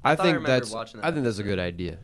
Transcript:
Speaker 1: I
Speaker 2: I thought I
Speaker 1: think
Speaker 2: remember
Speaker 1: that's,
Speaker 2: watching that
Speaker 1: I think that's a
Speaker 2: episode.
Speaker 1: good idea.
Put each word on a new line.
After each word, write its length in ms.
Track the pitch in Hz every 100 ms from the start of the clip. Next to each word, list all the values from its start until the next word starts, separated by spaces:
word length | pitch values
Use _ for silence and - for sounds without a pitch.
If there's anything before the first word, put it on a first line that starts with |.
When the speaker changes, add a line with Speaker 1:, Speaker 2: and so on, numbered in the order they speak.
Speaker 1:
I 80 | 139
Speaker 2:
I 40 | 156
thought 60 |
I 40 | 180
Speaker 1:
think 80 | 151
Speaker 2:
remember 220 | 147 127
Speaker 1:
that's, 120 | 110
Speaker 2:
watching 300 | 110 110 110
that 60 | 143
Speaker 1:
I 40 |
think 120 | 156 123
that's 120 | 101
a 20 |
Speaker 2:
episode. 80 | 101
Speaker 1:
good 100 | 92
idea. 380 | 90 85 87 82